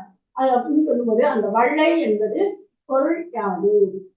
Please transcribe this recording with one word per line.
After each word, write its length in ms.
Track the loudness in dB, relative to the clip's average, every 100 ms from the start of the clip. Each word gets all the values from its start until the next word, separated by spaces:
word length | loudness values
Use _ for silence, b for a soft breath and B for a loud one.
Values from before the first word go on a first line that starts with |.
| -12 _ _
அது 180 | -2 0
அப்படின்னு 340 | 0 2 0
சொல்லும்போது 420 | 0 0 0 2 2
அந்த 220 | 0 0
வள்ளை 520 | 2 0 2 2 2
என்பது 680 | 0 0 -2 -2 -2 -4 -16 _
பொருள் 440 | -4 0 0 -2 -6
யாது? 800 | -6 -4 0 2 2 2 -2 -16